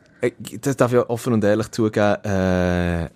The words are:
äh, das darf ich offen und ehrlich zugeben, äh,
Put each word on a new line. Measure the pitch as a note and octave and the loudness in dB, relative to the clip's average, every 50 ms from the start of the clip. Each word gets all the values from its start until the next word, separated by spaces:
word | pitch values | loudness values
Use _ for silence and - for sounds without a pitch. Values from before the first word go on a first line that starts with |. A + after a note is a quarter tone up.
| _ _ _ _ | _ _ _ _
äh, | - B2 - _ A2+ - - A2 | -4 -4 -4 _ -14 -14 -14 -6
das | - C#3 C3 | -4 -4 0
darf | - C3 A#2 | 0 0 2
ich | B2 A#2+ | 4 2
offen | - - A#2+ A2+ - C3 A#2+ | 2 0 -4 -4 -2 0 0
und | G#2+ G2+ | 2 2
ehrlich | G2+ G#2+ G#2+ G#2+ - | 2 2 2 -2 -4
zugeben, | - - A2+ G#2+ G#2+ A2 G#2 G#2 G2+ - - | -2 0 0 0 2 2 2 2 0 0 -2
äh, | G#2+ G2 F#2+ F#2 F#2 F2+ F2+ F2+ F2+ F2+ F2 F2 F2 E2+ E2+ E2 - - | -2 0 0 2 2 2 2 0 0 0 0 0 0 -2 -2 -4 -6 -10